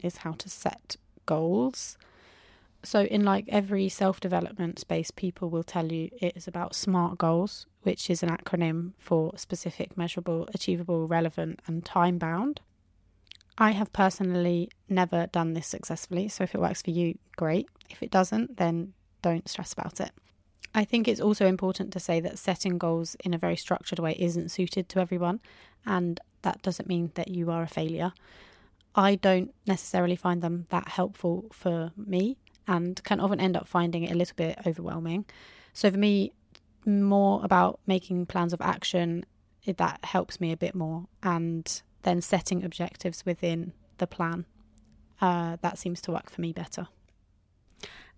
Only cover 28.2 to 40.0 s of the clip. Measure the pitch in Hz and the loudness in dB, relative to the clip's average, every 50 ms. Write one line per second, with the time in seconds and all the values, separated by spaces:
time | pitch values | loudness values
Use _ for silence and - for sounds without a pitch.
28.2 | - - - - - - - - - _ _ _ _ _ - - 190 196 202 190 | -14 -20 -20 -20 -20 -20 -20 -20 -20 _ _ _ _ _ 2 4 6 6 6 6
29.2 | - 196 190 185 185 - - _ _ - 196 170 - - - 185 175 175 180 175 | 6 6 6 6 4 0 -4 _ _ -2 -2 0 -2 -2 0 2 4 4 2 2
30.2 | - 180 175 175 170 170 170 175 170 - - 175 - - - - 180 196 196 - | 2 2 2 2 0 0 -2 -2 -2 -2 -2 -2 -2 -2 0 0 0 0 -2 -2
31.2 | - 175 170 185 208 220 - - - 185 170 170 160 170 165 202 208 202 185 180 | -2 0 0 0 -4 -8 -16 -4 -2 -2 0 0 -2 -4 -8 -10 -6 -2 2 2
32.2 | 190 226 269 - _ _ _ _ _ - 185 170 170 175 185 - - - 208 - | 2 2 0 -4 _ _ _ _ _ 0 0 0 0 0 -4 -6 -2 0 0 2
33.2 | - 190 202 - 190 185 180 160 165 - - 180 170 170 170 170 170 170 170 175 | 2 2 2 2 2 2 2 0 -2 0 2 2 2 2 0 -2 -2 0 0 0
34.2 | 175 - - - 165 160 - - - 175 160 165 170 170 165 165 165 165 165 190 | 0 0 0 -2 -2 -2 -4 -2 -4 -4 -4 -2 -6 -6 -6 -6 -4 -2 -2 -4
35.2 | 208 - - - - - - - - - _ - - 208 185 196 208 208 202 202 | -4 -6 -12 -20 -20 -20 -20 -20 -20 -14 _ 2 2 4 4 4 4 4 6 4
36.2 | 196 - - _ _ _ - - _ _ _ _ - 220 202 202 202 196 196 202 | 2 0 -2 _ _ _ -20 -20 _ _ _ _ 0 2 4 4 6 6 6 6
37.2 | 196 196 196 - 202 196 196 180 180 - - - _ - 190 185 - - 180 180 | 6 6 4 2 2 4 4 6 6 4 2 -2 _ 0 0 0 0 0 -2 -2
38.2 | 175 - - 185 175 170 170 170 175 175 185 - - - - 180 175 170 170 170 | -2 -2 0 0 0 0 0 0 0 0 0 0 -2 -2 0 0 2 2 0 -2
39.2 | - - _ _ _ _ _ _ _ - 185 - 170 170 170 - | -4 -8 _ _ _ _ _ _ _ -4 -2 0 0 0 0 -4